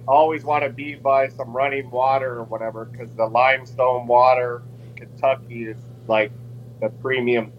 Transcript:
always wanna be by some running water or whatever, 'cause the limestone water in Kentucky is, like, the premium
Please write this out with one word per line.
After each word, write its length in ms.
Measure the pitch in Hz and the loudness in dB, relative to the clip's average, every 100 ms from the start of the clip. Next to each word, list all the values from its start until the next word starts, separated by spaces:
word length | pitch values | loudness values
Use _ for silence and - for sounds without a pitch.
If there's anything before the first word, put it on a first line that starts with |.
| 120 | 2
always 360 | 139 160 156 | 4 6 2
wanna 240 | 143 147 143 | -2 0 -2
be 280 | 123 143 143 | -4 -10 -4
by 320 | 135 135 135 | 2 2 2
some 280 | 120 123 123 | -2 -6 -2
running 320 | 139 139 123 | -2 -2 -4
water 460 | 123 131 135 131 120 | 0 2 2 0 -6
or 40 | |
whatever, 440 | 117 113 113 110 113 | -8 -6 -6 -8 -12
'cause 220 | 120 117 - | -14 -10 -2
the 100 | 113 | 0
limestone 840 | 117 131 131 120 123 127 123 120 | 4 4 2 -2 0 2 2 4
water 540 | 120 127 127 123 120 - - | 6 6 6 2 -4 -12 -20
in 220 | - - - | -20 -20 -20
Kentucky 600 | - 135 127 117 120 110 | -2 0 0 -4 -10 -10
is, 80 | 110 - - - | -12 -16 -12 -2
like, 240 | 110 107 - - - - - | 0 0 -4 -16 -16 -16 -6
the 80 | 135 | -6
premium 640 | - 131 131 120 120 110 | -4 -4 -2 2 0 0